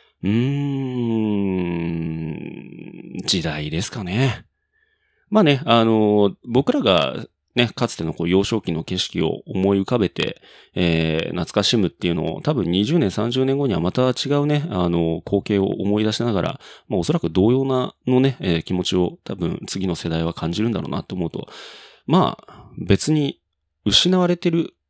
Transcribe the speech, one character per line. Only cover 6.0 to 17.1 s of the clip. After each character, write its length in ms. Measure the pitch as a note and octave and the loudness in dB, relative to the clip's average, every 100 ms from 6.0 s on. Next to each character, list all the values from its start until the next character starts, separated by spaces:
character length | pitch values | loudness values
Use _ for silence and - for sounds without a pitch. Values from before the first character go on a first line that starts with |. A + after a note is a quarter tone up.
| G#2+ G#2 G2+ - A#2+ | 4 4 4 0 0
僕 240 | A#2+ C#3+ | 2 2
ら 80 | C#4+ | 2
が 460 | A#2+ F2 C2+ C2 - _ _ B2 | 4 4 2 -4 -10 _ _ 0
ね、 140 | A#2 - | 0 0
か 120 | A#2+ | -4
つ 80 | - | -2
て 80 | |
の 120 | E2 D2+ | -4 -2
こ 80 | |
う 60 | E2+ | 2
幼 140 | F#2 | 2
少 180 | G2+ A2 | 2 -2
期 100 | - | -2
の 120 | D#2+ | -6
景 140 | - F#2 | -4 -6
色 240 | - - | -4 -2
を 220 | - - - | -2 -4 -6
思 300 | F#2+ F#2+ G2 | 0 2 2
い 60 | |
浮 40 | G2 | 2
か 140 | B2 | 0
べ 100 | F#2 | 0
て、 320 | - - - - - - | -2 -6 -8 -18 -20 -8
え 460 | - F2 E2 D#2+ D#2+ - | 0 2 2 2 0 -2
ー、 20 | E2+ | -4
懐 180 | E2+ | -4
か 80 | G#2 | -2
し 160 | G2 A#2 | 0 2
む 120 | F2+ | 0
っ 20 | |
て 160 | - F2 | -2 -2
い 40 | |
う 40 | E2+ | -2
の 220 | D#2+ - | -2 -4
を、 40 | |
多 140 | - D3 | -2 -2
分 160 | E2+ | 0
二 120 | F2+ | 0
十 140 | G#2+ E3 | 2 2
年、 140 | G#2 | 0
三 180 | G#2 A#2 | -2 -2
十 160 | B2+ C3 | 0 0
年 140 | C#3 | 0
後 80 | C#3 | 0
に 80 | E2+ | 0
は 40 | |
ま 120 | F2 | 0
た 180 | - B2+ | 0 0
違 200 | B2 C3 | 0 -2
う 180 | C#3+ D3 | 0 2
ね、 180 | D3 D#3 | 0 -2
あ 180 | F#2 F2 | 0 0
の、 320 | E2+ E2 E2 | 2 0 -2
光 200 | - G2+ | 0 -2
景 160 | - G2+ | 2 2
を 80 | G2 | 2
思 340 | - G2 G#2 | 0 0 0
い 20 | |
出 100 | G#2+ | 0
し 100 | G#2+ | 0
な 100 | A#2+ | 0
が 80 | G2 | 0
ら、 180 | E2+ - - - - | -2 -6 -16 -18 -4
ま 100 | F#2+ | -2
あ、 20 | |
お 40 | |
そ 100 | E2 | 0